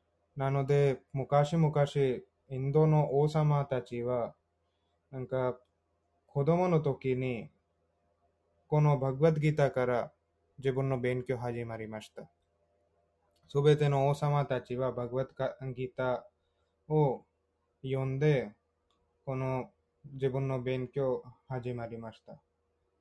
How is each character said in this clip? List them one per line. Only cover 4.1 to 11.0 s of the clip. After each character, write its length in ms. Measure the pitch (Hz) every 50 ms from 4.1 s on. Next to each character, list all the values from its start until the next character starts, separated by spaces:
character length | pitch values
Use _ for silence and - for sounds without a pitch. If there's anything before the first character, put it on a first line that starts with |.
| 123 123 113 92 - _ _ _ _ _ _ _ _ _ _ _ _ _ _ _
な 80 | 135 131
ん 80 | 127 120
か 300 | 131 131 127 127 - - _ _ _ _ _ _ _ _ _ _ _ _ _ _
子 180 | - 143 139
供 240 | 147 170 175 185 180
の 120 | 170 156
時 340 | 156 143 131 - - 131 127
に 340 | 123 131 127 123 110 104 - - _ _ _ _ _ _ _ _ _ _ _ _ _ _ _ _ _ _ _ _ _ _ -
こ 120 | 151 151
の 200 | 147 147 147 131
バ 120 | 131 135
グ 140 | 131 131 151
ワ 60 | 165
ッ 20 | 160
ド 60 | 151
ギ 160 | 147 156 151
タ 120 | 156 143 131
ー 40 |
か 140 | - 127 127
ら 260 | 123 123 117 107 - - _ _ _ _ _ _ _ _ -
自 120 | 123 135
分 160 | 127 131 135 135
の 120 | 135
勉 240 | 127